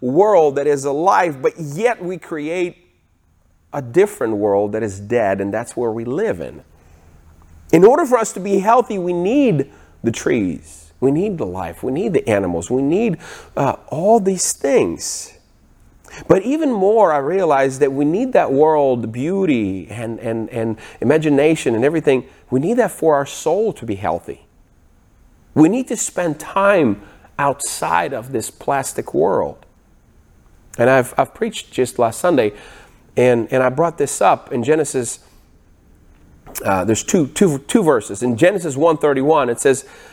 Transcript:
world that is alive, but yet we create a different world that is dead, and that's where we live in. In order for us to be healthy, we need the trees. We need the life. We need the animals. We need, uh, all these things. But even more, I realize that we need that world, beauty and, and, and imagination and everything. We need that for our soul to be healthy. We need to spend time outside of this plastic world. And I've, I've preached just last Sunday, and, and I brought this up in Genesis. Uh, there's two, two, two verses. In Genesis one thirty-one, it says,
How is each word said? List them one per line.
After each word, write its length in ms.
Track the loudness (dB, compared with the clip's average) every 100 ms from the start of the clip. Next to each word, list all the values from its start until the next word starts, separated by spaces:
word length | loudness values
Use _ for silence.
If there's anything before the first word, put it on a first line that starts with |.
world 540 | -2 2 4 6 4 2
that 100 | 0
is 180 | 0 -2
alive, 560 | 0 2 2 2 0
but 120 | -4 -4
yet 440 | -10 -2 -2 -2
we 160 | -8 -10
create 580 | -10 -8 -6 -4 -6 -8 _ _ _ _ _ _ _ _ _
a 80 | -12
different 560 | -2 2 2 0 -4 0
world 360 | 2 2 0
that 100 | -2
is 160 | -6 -8
dead, 420 | -2 0 0 0
and 100 | -2
that's 240 | -4 -6 -6
where 160 | -4
we 140 | -4 -6
live 340 | -4 -4 -4
in. 240 | -10 -14 -20 _ _ -20 _ -20 -20 -20 -20 -20 2
In 120 | 6
order 220 | 6 6 2
for 140 | 0
us 120 | 0
to 60 | -6
be 200 | -2 0
healthy, 400 | 2 2 2 -2
we 140 | -4
need 580 | -2 0 2 2 2 -2 -10 _ _
the 80 | -6
trees. 840 | -2 -2 0 -2 -6 -14 -20 -20 -2
We 120 | 0
need 280 | 0 -2 -4
the 80 | -6
life. 340 | -8 -10 -8
We 100 | -6
need 220 | -4 -2
the 160 | -2 0
animals. 400 | 0 0 -4 -2
We 140 | -2
need, 340 | 0 0 0 -4 -10 -20 -10 -4
uh, 200 | -2 -4 -8
all 320 | -2 2 2
these 340 | 2 -2 -4
things. 840 | -4 2 2 2 -2 -8 -10 -14 -20 _ _ _ _ _ _ -20 -6 2
But 160 | 2
even 280 | 2 -2 0
more, 400 | 0 2 4 4
I 60 | 2
realize 640 | 0 0 2 2 2 2
that 120 | 0
we 140 | 2 0
need 280 | 0 2
that 200 | 2 2
world, 580 | 4 4 4 2 0 -4
beauty 760 | -6 -4 -2 0 0 0 -6 -10
and, 300 | -10 -10 -8
and, 280 | -6 -6 -6
and 260 | -4 -4 -6 -12 -4
imagination 720 | 0 2 2 2 2 2 -2
and 100 | 0
everything. 420 | 0 0 0 0 -2 _ -4
We 80 | -2
need 160 | 0 0
that 160 | -2
for 240 | 0 0 2
our 100 | -2
soul 480 | -6 -2 -2 -2
to 120 | -4 -8
be 80 | -6
healthy. 500 | -4 -4 -8 -16 _ _ _ _ _ _ _ _ _ _ _ 4
We 140 | 4
need 180 | 4 -4
to 100 | -6
spend 420 | -6 -4 -4 -6
time 600 | -6 0 2 4 2 -2 -8 -20 -14 -4
outside 720 | -4 -2 -8 -6 -2 -2 -2
of 180 | -6 -6
this 200 | -6 -6
plastic 640 | -8 -4 -4 -4 -8 -6 0
world. 500 | 0 0 -4 -8 _ _ _ _ _ _ _ _ _ _ _ 0
And 100 | 2
I've, 240 | 2 2 -2
I've 160 | -2
preached 380 | -2 -6 -8 -8
just 260 | -4 -2 0
last 220 | -2 0
Sunday, 340 | 0 2 0 -2 -20 -20 -20 _ _ 0
and, 340 | 2 2 0
and 120 | 0
I 60 | 0
brought 280 | 0 -2 -2
this 240 | -4 0
up 320 | 2 2 -2
in 100 | -4
Genesis. 560 | 0 0 0 -4 -6 -10 _ _ _ _ _ _ _ _ _ _ _ -20 -18 -8
Uh, 200 | -2 -2 0
there's 180 | -2
two, 240 | 0 0 0
two, 280 | 2 2 0
two 220 | 0 2
verses. 400 | 4 2 0 -4
In 160 | -2 2
Genesis 400 | 2 2 -4 0
one 200 | 0 2
thirty-one, 520 | 2 2 2 2 2
it 100 | 2
says, 280 | 2 2 -4 -20 -20